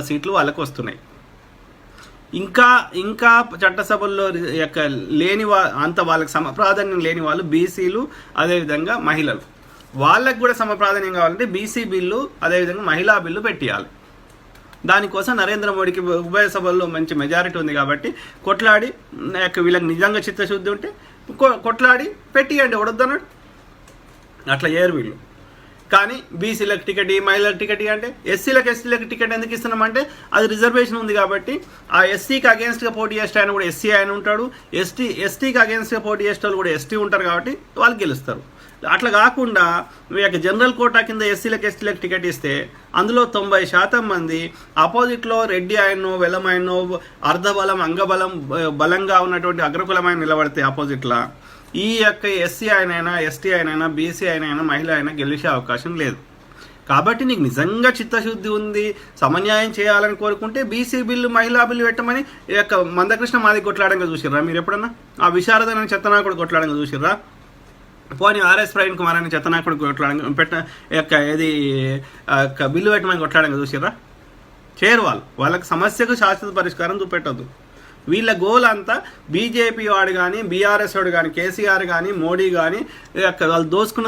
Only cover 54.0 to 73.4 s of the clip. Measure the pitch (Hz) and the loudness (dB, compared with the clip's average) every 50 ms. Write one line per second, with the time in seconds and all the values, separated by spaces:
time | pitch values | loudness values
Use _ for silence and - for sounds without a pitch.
54 | 160 170 165 - 196 175 165 160 156 151 147 151 160 151 143 143 160 165 160 151 | -4 -4 -4 -4 -4 -2 -2 -2 -4 -4 -4 -2 -2 -2 -2 -2 -2 0 -2 0
55 | 143 156 160 147 139 139 151 139 139 160 139 127 123 - 123 120 - 165 175 165 | -2 -2 -4 -4 -4 -4 -4 -2 0 0 0 0 -2 -4 -6 -6 -4 -6 -6 -4
56 | 151 127 104 - - - - - - - - - - - - - - - 139 143 | -4 -4 -4 -6 -12 -20 -20 -20 -20 -20 -20 -20 -20 -20 -20 -16 -4 2 2 2
57 | 160 214 233 233 269 254 247 190 143 123 120 135 156 180 214 233 240 254 247 - | 4 2 0 0 0 -2 0 0 0 0 0 0 0 0 0 2 2 2 2 2
58 | 226 - 233 226 220 226 226 190 190 214 214 214 214 214 208 208 208 214 202 - | -4 -2 -2 -2 -2 -2 -6 -4 -6 -4 -4 -4 -4 -2 -2 -2 -2 -2 -4 -8
59 | - - - - - 135 156 180 196 208 214 214 226 220 220 208 202 208 208 202 | -12 -18 -6 0 2 2 2 2 2 2 2 2 2 0 0 0 2 4 4 4
60 | 208 208 208 208 208 208 202 202 220 220 220 269 262 202 208 233 247 240 - 254 | 4 2 0 0 -2 -2 -2 -2 -4 -4 -2 -4 -4 -2 -2 -2 -2 -2 -2 -2
61 | 247 220 247 247 240 240 233 226 233 233 240 247 240 233 247 240 233 233 226 240 | -2 -2 -2 -2 0 2 4 4 4 4 6 4 4 4 4 0 0 0 0 0
62 | 240 233 247 269 285 - - - - - 196 202 202 - 220 185 180 165 175 180 | -2 -2 -2 -2 -4 -6 -12 -18 -8 -2 0 0 2 2 4 2 2 2 2 0
63 | 185 202 226 220 247 233 262 240 220 208 208 214 185 202 185 196 196 190 196 185 | 2 2 2 0 0 0 0 2 4 4 4 4 2 -2 -2 2 2 2 2 2
64 | 180 165 160 143 131 147 139 147 156 170 165 170 165 196 196 208 220 233 233 - | 0 -2 -4 -2 -2 0 0 0 0 0 -2 -2 -2 -2 -4 -4 -4 -6 -8 -12
65 | - - - - - 175 175 180 180 226 220 220 226 226 226 214 214 196 202 196 | -20 -18 -4 0 0 2 2 2 2 4 4 4 4 2 0 -2 -2 0 -2 0
66 | - 208 208 202 185 196 185 165 170 165 170 160 160 156 147 147 147 139 143 135 | 2 4 4 4 4 2 -2 -2 -2 0 2 2 2 2 -2 -2 -4 -4 -4 -2
67 | 147 175 208 214 - - - - - - - - - - - - - - - - | 0 0 0 -2 -6 -18 -20 -20 -20 -20 -20 -20 -20 -20 -20 -20 -20 -20 -20 -20
68 | - - - 135 185 202 208 202 185 175 190 202 214 208 - 202 190 190 185 175 | -18 -16 -8 0 2 2 2 4 4 4 6 4 4 0 2 0 0 0 0 0
69 | 180 170 170 170 170 165 160 151 143 170 170 165 165 170 156 147 151 143 139 139 | 0 2 2 0 0 0 -2 -2 0 0 0 0 0 -2 -2 -2 -2 -2 -2 0
70 | 147 139 143 151 147 135 143 147 160 160 175 160 165 - - - - - 156 160 | -2 -2 -2 -2 -2 -4 -4 -4 -4 -6 -6 -8 -8 -8 -14 -20 -12 -4 -4 -4
71 | 156 - 165 147 147 147 151 156 160 160 151 147 143 139 135 135 131 131 135 139 | -2 0 0 0 0 0 -2 -2 -2 -2 -2 -2 -2 -2 -2 -2 -2 -4 -4 -6
72 | 135 - - - - - 143 135 139 135 135 - 143 135 143 170 202 214 214 202 | -8 -12 -20 -16 -6 -2 0 0 0 0 -2 -4 -4 -2 -2 0 2 2 2 2
73 | 180 190 180 170 156 151 - 160 | 2 0 -2 -2 -2 0 2 2